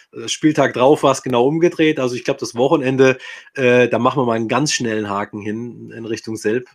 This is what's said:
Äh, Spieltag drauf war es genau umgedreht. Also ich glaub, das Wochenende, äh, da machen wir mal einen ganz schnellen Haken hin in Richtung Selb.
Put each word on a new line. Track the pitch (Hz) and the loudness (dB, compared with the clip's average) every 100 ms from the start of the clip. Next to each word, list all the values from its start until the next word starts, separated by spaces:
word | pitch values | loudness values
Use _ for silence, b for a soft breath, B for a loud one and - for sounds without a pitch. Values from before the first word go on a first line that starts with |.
| B | B
Äh, | 120 113 | -14 -10
Spieltag | - 156 147 123 | 0 0 2 0
drauf | 120 131 147 | 4 4 4
war | 143 | 2
es | 131 | 0
genau | 135 120 135 | -2 0 2
umgedreht. | 165 170 165 156 151 | 2 0 2 0 0
Also | 127 | -4
ich | 123 | -4
glaub, | - 135 | -6 -6
das | 117 | -6
Wochenende, | 117 139 156 131 135 131 127 B B B | -2 2 2 0 4 4 4 B B B
äh, | 139 123 123 120 | -2 2 4 4
da | 113 | 2
machen | 127 135 | 0 0
wir | |
mal | 120 | 0
einen | 113 110 | -2 -2
ganz | 120 151 | -2 -2
schnellen | - 117 110 104 | -2 -4 -4 -4
Haken | 101 104 104 | -6 -6 -8
hin | 104 110 120 113 113 | -8 -8 -10 -16 -18
in | 110 | -14
Richtung | 113 110 - 110 | -10 -10 -8 -6
Selb. | 107 123 123 | -2 -4 -6